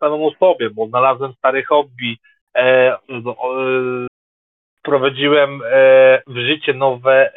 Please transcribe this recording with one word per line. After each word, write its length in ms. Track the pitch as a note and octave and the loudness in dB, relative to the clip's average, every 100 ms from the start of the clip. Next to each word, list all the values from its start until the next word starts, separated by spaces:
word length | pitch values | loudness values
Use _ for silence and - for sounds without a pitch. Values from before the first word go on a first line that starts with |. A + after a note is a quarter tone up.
samemu 340 | D3 D3+ D#3 | -4 -2 -4
sobie, 360 | D3 F#3 E3+ A2+ | 0 0 0 -4
bo 160 | G#2 A2 | -6 -6
znalazłem 460 | B2 C3+ B2+ C3+ | 0 0 0 -6
stare 300 | B2+ C3 C3 | -4 -4 -2
hobby, 540 | B2+ D3 C#3+ B2 A#2+ A#2 _ _ _ A#2+ | 0 -2 -2 -6 -10 -10 _ _ _ -2
e, 400 | B2+ C3 B2+ G#2+ - | 2 4 2 0 -8
no, 240 | B2+ A#2 | -12 -12
e, 760 | A#2 B2+ C3 C3 C3 B2+ B2+ B2 - _ _ _ _ _ _ | -8 -8 -6 -4 -4 -4 -8 -10 -16 _ _ _ _ _ _
wprowadziłem, 840 | - C#3+ C3+ C3 C#3+ D3 C#3 C#3 | -4 -2 0 -2 0 2 0 -4
e, 580 | A#2 C3+ C3+ C3 C3 C3 - | -2 2 6 6 6 4 -2
w 100 | B2 | -8
życie 380 | A#2+ D3+ - | -6 -4 -4
nowe, 580 | C3 C3+ B2 B2+ C3 C3+ | -2 -2 -2 0 2 2